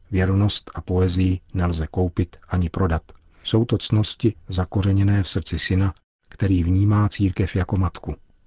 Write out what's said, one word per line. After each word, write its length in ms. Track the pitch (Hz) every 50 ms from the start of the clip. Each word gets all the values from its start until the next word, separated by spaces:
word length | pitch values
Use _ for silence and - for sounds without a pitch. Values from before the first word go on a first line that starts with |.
| - -
věrnost 600 | 98 92 92 92 95 98 104 104 - - - - -
a 60 | -
poezii 600 | - - 90 92 92 90 87 92 92 92 92 - _ _ -
nelze 320 | 92 87 87 82 80 78
koupit 500 | - - 92 92 87 - - 92 - - - - -
ani 200 | - 90 87 78
prodat. 340 | - - 95 80 80 80 - - - - _ - _ _
Jsou 220 | - - - 110 117
to 140 | - 110 98
ctnosti 560 | - - 113 110 104 - - - - 107 - - - -
zakořeněné 760 | 92 90 87 - - 101 90 101 98 101 98 101 101 101
v 60 | 92 -
srdci 300 | - 92 - - 85 78
syna, 360 | - - 92 95 98 95 - _ _ _ _ _ _ -
který 360 | - - 101 95 92 87 82
vnímá 440 | 87 92 98 101 104 104 104 104 101
církev 480 | - - 101 95 - - 95 - -
jako 200 | 95 87 - 101
matku. 380 | 92 92 85 - - - 78 78 - - _ _ _ _